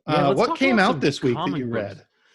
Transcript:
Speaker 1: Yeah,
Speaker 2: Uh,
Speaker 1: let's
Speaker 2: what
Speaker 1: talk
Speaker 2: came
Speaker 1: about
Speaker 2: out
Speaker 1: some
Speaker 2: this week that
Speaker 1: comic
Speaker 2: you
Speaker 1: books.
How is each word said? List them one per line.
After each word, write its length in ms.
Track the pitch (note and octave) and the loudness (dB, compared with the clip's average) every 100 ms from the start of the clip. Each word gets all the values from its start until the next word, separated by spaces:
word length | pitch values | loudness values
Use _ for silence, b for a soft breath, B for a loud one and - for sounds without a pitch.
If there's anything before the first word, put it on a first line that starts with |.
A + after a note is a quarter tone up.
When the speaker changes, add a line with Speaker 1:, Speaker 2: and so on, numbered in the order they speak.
| - | -2
Speaker 1:
Yeah, 60 | D3+ | 0
Speaker 2:
Uh, 120 | C#3 | 2
Speaker 1:
let's 80 | C3+ | 2
Speaker 2:
what 80 | A#3+ | 0
Speaker 1:
talk 100 | - | 0
Speaker 2:
came 180 | C4+ A3+ | 2 4
Speaker 1:
about 100 | F#3+ | 2
Speaker 2:
out 60 | |
Speaker 1:
some 60 | D3 | 2
Speaker 2:
this 200 | D#3 - | -2 0
week 120 | C3+ B2+ | -2 -2
that 40 | |
Speaker 1:
comic 200 | F#3 E3 | -4 -4
Speaker 2:
you 60 | A#2+ | -4
Speaker 1:
books. 280 | A#2 G2+ - _ b b | -6 -6 -12 _ b b